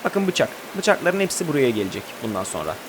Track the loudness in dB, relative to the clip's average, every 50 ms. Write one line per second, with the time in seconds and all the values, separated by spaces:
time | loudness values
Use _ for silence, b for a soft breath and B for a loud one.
0 | -2 0 0 2 0 2 2 2 2 2 0 -8 -14 -8 -8 -2 2 2 2 4
1 | 4 2 2 2 0 0 0 -2 -2 0 2 4 4 4 4 2 0 -2 -4 -6
2 | -10 -10 -12 -8 -6 -4 -2 -2 -4 -4 -4 -4 -4 -4 -4 -6 -8